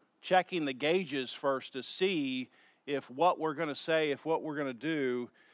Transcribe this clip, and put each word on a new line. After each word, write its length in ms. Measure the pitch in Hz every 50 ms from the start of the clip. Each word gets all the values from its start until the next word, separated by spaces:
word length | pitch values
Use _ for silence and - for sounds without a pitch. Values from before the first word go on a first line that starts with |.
| _ _ _ _
checking 420 | - - 185 185 175 - 190 175 151
the 80 | 139
gauges 600 | 135 120 143 151 170 190 185 139 143 139 127 117
first 400 | - - - 139 135 127 - -
to 100 | - 131
see 680 | 120 - - - 185 196 190 156 139 131 131 127 123 - _ _ _ _ _ _ _
if 240 | - 147 131 - -
what 300 | 123 135 165 180 170 -
we're 140 | 156 156 147
gonna 200 | 147 165 151 135
say, 380 | - - 165 160 160 156 147
if 120 | 139 127 -
what 180 | 151 160 -
we're 140 | - 156 147
gonna 160 | 147 147 135
do 560 | 123 110 143 160 160 151 135 127 123 123 120 113 _ _ - _